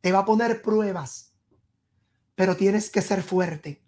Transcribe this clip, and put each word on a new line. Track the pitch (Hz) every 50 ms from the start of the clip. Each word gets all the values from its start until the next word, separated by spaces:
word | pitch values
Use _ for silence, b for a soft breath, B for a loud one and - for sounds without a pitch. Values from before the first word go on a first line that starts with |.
te | - 180
va | 185 190
a | 196
poner | 214 220 214 233 233 226 226
pruebas, | - 220 214 220 214 202 185 170 139 123 - - - _ _ _ _ _ _ _ _ _ _ _ _ _ _ _ _ _ _ _ _ _ _
pero | - 185 190 180
tienes | 185 190 196 196 214 208 -
que | - 208
ser | 185 - 202 190 165
fuerte. | - 185 185 180 170 160 151 - 151 143 _ _